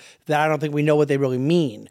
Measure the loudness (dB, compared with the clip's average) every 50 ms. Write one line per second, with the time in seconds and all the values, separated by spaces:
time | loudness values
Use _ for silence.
0 | -14 -20 -20 _ _ -4 -2 0 0 0 0 -2 -4 -4 -2 0 0 2 2 2
1 | 2 2 0 0 0 0 -2 -2 0 0 2 2 0 0 -4 -8 -16 -16